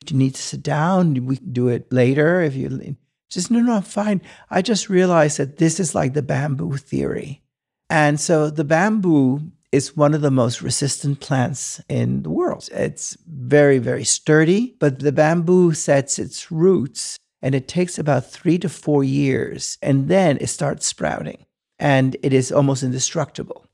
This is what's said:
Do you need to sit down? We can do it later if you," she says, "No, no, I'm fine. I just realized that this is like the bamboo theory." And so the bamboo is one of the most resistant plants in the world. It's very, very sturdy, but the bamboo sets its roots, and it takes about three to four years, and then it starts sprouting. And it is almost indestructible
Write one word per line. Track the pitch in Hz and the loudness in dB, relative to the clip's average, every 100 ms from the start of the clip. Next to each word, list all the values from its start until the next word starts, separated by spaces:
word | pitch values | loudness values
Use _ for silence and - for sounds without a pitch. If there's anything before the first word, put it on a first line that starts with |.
Do | - | -6
you | 135 | 0
need | 131 | 0
to | 131 | -2
sit | - 139 | -10 -8
down? | 147 147 165 190 175 131 | -4 -2 2 2 2 0
We | 127 135 | -2 -6
can | 170 | -4
do | 123 123 | -2 0
it | 117 - | 0 -2
later | 127 123 135 151 180 | 2 4 4 2 2
if | 160 | 0
you," | 135 143 131 - - _ _ - | -2 -6 -8 -10 -14 _ _ -12
she | - | -8
says, | 175 | -2
"No, | 233 | 2
no, | 240 | 2
I'm | 220 | 0
fine. | 180 208 208 190 - - - | -2 -4 -2 -2 -4 -20 -6
I | - | -2
just | 196 208 - | 0 -2 0
realized | 185 185 170 151 147 | 2 4 4 4 2
that | 135 - | -4 0
this | 165 160 | 0 2
is | 175 | -2
like | - 143 | 0 -2
the | 139 | -2
bamboo | 131 131 147 139 165 135 | -2 -2 -2 -4 -4 -6
theory." | - - - - 143 139 _ _ _ _ - | -6 -4 -4 -4 -8 -14 _ _ _ _ -4
And | 160 151 147 | 2 2 2
so | - 160 151 | 0 2 0
the | 151 | -2
bamboo | 143 160 202 220 185 151 131 143 156 - - | 0 2 2 0 2 4 4 0 -6 -14 -2
is | 139 143 160 | -2 -2 0
one | 147 | 2
of | 156 | 2
the | 147 | 2
most | 131 120 123 | 2 0 -2
resistant | 135 - 139 - 147 139 | -6 -4 -4 -4 -4 -6
plants | - 131 123 135 - - - | -2 -2 -2 -4 -10 -12 -6
in | 135 120 135 | -2 -2 -2
the | 156 | -4
world. | 165 359 - - | -4 -4 -6 -10
It's | - - - - - - | -6 -6 -6 -14 -14 -16
very, | 143 123 147 143 135 | -12 2 4 6 4
very | 120 120 | 0 -4
sturdy, | 113 - - 156 160 196 247 - | -2 -2 2 4 4 2 0 -2
but | 147 131 | -2 0
the | 143 | -2
bamboo | 135 156 170 170 185 175 | 2 2 2 2 4 4
sets | 151 - 139 135 - | 2 0 0 0 -6
its | - - - | -8 -10 -8
roots, | 160 180 190 147 - - - _ - | 2 2 2 -2 -8 -12 -12 _ -8
and | 127 | -2
it | 135 131 | -2 -2
takes | 175 180 - | -4 -4 -2
about | 151 127 - | 0 0 -2
three | - 180 180 | -6 0 0
to | 180 | 0
four | - - 147 | -6 0 2
years, | 135 139 139 127 - - - - | 2 0 0 0 -4 -8 -10 -8
and | - 139 139 | 0 0 2
then | 185 180 131 | 2 4 0
it | 120 | -4
starts | - 143 82 - | -4 -4 -4 -6
sprouting. | - 76 58 78 - _ _ _ - | -4 -6 -6 -8 -14 _ _ _ -4
And | 151 135 131 - | 2 2 2 0
it | 143 | 0
is | 131 127 | 2 2
almost | 143 139 135 | 2 2 0
indestructible | 127 127 - 165 143 - - - _ | -2 -4 -4 -4 -6 -8 -12 -14 _